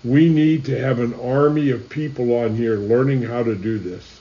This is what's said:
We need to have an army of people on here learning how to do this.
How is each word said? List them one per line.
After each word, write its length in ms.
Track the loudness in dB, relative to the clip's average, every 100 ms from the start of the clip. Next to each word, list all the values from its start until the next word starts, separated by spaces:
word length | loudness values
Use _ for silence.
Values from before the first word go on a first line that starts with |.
We 240 | 2 4 6
need 380 | 6 4 2 -2
to 120 | -4
have 200 | -2 0
an 160 | -2
army 560 | -4 -2 2 2 2 0
of 180 | -2 -6
people 480 | -8 -6 -4 0 0
on 180 | 0
here 220 | -2 -2 -2
learning 460 | 0 2 2 0
how 200 | -2 -4
to 120 | -2
do 240 | -2 -4 -6
this. 420 | -6 -12 -16 -20